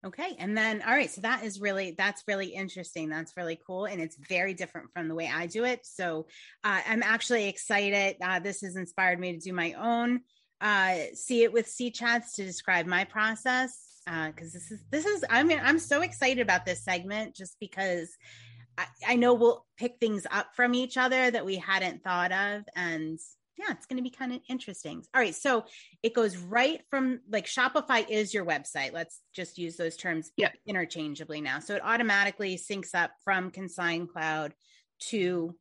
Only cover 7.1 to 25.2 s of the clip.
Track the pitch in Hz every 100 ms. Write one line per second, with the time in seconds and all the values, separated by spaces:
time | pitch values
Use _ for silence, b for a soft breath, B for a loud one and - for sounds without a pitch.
7.1 | 220 - 240 202 190 - 202 202 202 196
8.1 | 196 180 180 190 190 196 185 180 - 185
9.1 | 180 180 170 175 180 170 - 226 233 240
10.1 | 247 - _ _ _ 214 202 190 180 143
11.1 | - - 240 233 220 220 - 247 - 233
12.1 | 233 233 - 190 170 - 180 170 180 196
13.1 | 214 214 220 262 254 254 - - - -
14.1 | 165 156 156 165 175 - 220 - 294 359
15.1 | 415 269 233 311 311 247 320 - 285 349
16.1 | - 262 254 208 180 185 175 - 180 185
17.1 | 208 220 - 185 - 202 - 196 175 170
18.1 | - B B B B B - 175 - -
19.1 | 247 240 247 240 233 _ - 240 240 233
20.1 | 208 - 202 - - 247 247 254 254 254
21.1 | 262 254 233 190 190 185 190 185 - 190
22.1 | 180 180 185 202 208 208 - 175 165 156
23.1 | 160 - - _ - 403 240 - 254 247
24.1 | - 262 247 - 254 - 190 151 165 -
25.1 | 262